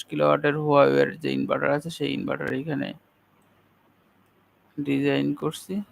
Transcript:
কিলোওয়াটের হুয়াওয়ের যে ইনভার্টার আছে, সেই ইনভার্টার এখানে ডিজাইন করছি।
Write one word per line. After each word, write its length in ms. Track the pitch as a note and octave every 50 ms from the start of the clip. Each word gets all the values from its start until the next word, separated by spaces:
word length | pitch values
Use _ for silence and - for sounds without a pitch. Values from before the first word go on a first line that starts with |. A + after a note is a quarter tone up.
| -
কিলোওয়াটের 520 | - D#3 D3+ D3 D3 D3 D3 D3+ D3 C#3+ D#3
হুয়াওয়ের 520 | D3+ D3+ C#3+ C#3+ C#3 C3+ C#3 - C#3 C#3 C3+ -
যে 100 | D3+ C#3
ইনভার্টার 400 | C3+ C3+ C3+ C3 C3+ C3+ D3 C#3+
আছে, 180 | C#3+ D3 - E3
সেই 220 | E3 - D3 C#3 C#3
ইনভার্টার 360 | - - - D3 D3 D3+ D3 C3
এখানে 340 | C3 D3 E3 D3 C#3 C#3 - - - _ _ _ _ _ _ _ _ _ _ _ _ _ _ _ _ _ _ _ _ _ _ _ _ _ _ _ _ _ _ _ _ _ _ - -
ডিজাইন 500 | C#3+ C#3 C#3 C3+ C#3 C#3+ C#3 C#3 C#3 C#3+ C#3+
করছি। 420 | D3 D#3 D3+ D#3+ - - - F#3+ G3+ G3+ _